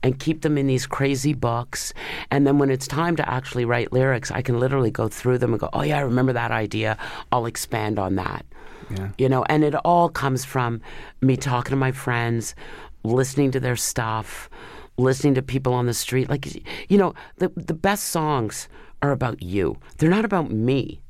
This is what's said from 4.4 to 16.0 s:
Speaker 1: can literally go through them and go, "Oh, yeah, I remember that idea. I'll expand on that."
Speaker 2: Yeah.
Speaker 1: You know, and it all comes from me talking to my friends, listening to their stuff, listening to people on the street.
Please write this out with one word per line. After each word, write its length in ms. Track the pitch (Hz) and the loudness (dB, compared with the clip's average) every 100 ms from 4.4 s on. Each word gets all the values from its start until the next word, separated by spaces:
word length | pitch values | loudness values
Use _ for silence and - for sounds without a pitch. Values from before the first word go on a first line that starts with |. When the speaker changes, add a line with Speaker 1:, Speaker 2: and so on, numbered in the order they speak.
Speaker 1:
can 180 | 113 120 | 0 2
literally 320 | 127 139 117 | 2 2 2
go 180 | - 110 | 0 -2
through 300 | - 123 123 | 0 0 2
them 120 | 123 | 2
and 80 | 117 | 0
go, 80 | - | 0
"Oh, 80 | - | -2
yeah, 160 | 143 147 | 0 0
I 40 | |
remember 300 | 139 123 131 | 2 2 2
that 200 | 117 117 | 2 0
idea. 460 | 113 107 110 110 107 - - - | 0 -2 -2 -2 -2 -6 -12 -2
I'll 120 | 123 117 | 0 0
expand 520 | 117 - 113 107 107 | -6 -4 -2 -2 0
on 160 | 95 95 | 0 0
that." 300 | 90 - - - - - - | -2 -6 -12 -18 -18 -18 -10
Speaker 2:
Yeah. 200 | 98 98 98 | -6 -6 0
Speaker 1:
You 100 | 131 | 2
know, 160 | 131 - | 2 2
and 140 | 151 151 | 4 4
it 100 | 147 | 2
all 240 | 160 175 170 | 4 4 4
comes 380 | 170 139 131 - | 2 0 0 -2
from 340 | 135 123 117 - - - - | -2 0 -2 -8 -16 -16 0
me 140 | 131 131 | 2 4
talking 360 | 135 123 123 | 2 0 0
to 40 | 135 | 0
my 160 | 131 | 0
friends, 640 | 131 - 120 117 117 107 - - - - - | 0 -2 0 0 -2 -4 -12 -16 -16 -16 -8
listening 480 | 107 123 135 139 139 | 0 2 2 2 2
to 80 | 131 | 2
their 160 | 127 120 | -2 -2
stuff, 760 | - - 113 110 107 - - - - - - - | -2 -2 -2 -2 -6 -12 -16 -18 -18 -18 -14 2
listening 360 | 127 135 147 | 2 4 4
to 80 | 131 | 2
people 320 | 131 127 131 | 2 -2 0
on 120 | 123 123 | 2 0
the 80 | |
street. 360 | 113 | -2